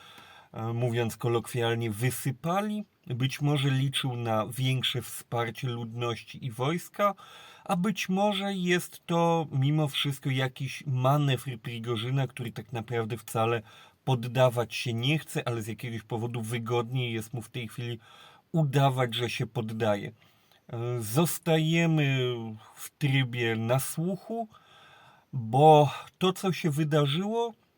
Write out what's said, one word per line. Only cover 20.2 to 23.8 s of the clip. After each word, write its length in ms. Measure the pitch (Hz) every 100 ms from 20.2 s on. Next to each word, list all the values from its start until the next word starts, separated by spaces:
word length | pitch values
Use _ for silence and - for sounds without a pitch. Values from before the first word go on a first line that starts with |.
| _ _ _ _ -
E, 280 | 117 120 123
zostajemy 1300 | 107 120 170 - - 160 160 170 170 156 139 135 123 120 113 110 -
w 160 | - -
trybie 680 | - 147 135 127 120 117 113
nasłuchu, 920 | 113 131